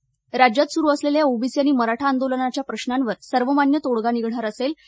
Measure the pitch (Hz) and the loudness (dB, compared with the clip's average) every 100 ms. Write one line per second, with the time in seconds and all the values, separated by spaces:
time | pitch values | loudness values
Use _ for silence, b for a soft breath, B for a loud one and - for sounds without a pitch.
0 | _ _ _ 240 254 220 302 330 302 294 | _ _ _ 2 4 4 0 0 0 2
1 | 294 294 294 240 254 285 277 262 226 233 | 0 2 2 0 -2 0 2 2 0 0
2 | 277 262 262 254 254 285 269 220 - 247 | 0 0 0 -2 -2 -4 -6 -8 -4 -2
3 | 247 185 - 254 247 285 277 302 294 233 | -2 -4 -2 -2 0 2 2 2 0 -2
4 | 226 240 226 233 220 - 254 320 | 0 -2 -2 -4 -6 -4 -6 -6